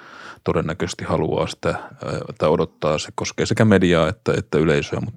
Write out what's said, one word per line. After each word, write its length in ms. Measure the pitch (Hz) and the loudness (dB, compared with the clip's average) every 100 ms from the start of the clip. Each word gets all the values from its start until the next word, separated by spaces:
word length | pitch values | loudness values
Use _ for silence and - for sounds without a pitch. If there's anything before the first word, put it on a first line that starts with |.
| - - - - | -20 -20 -20 -10
todennäköisesti 600 | - 85 78 80 87 - | -4 -2 -2 -4 -6 -8
haluaa 420 | 90 87 80 - 78 | -4 -2 0 -2 -4
sitä, 220 | - 87 | -4 -4
ää, 120 | 82 - - - - - - | -4 -8 -12 -8 -8 -8 -2
tai 100 | 80 | 2
odottaa. 500 | 78 80 - 78 76 | 2 0 -2 -2 -2
Se 100 | - | -4
koskee 320 | - - - - | -8 -8 -4 -2
sekä 180 | 113 | 2
mediaa 440 | 110 95 92 82 80 | 6 6 6 4 2
että, 240 | - - 87 | 0 -2 -2
että 220 | - 76 | 0 0
yleisöä, 420 | 82 73 71 71 | 2 2 0 -6
mut, 140 | - | -6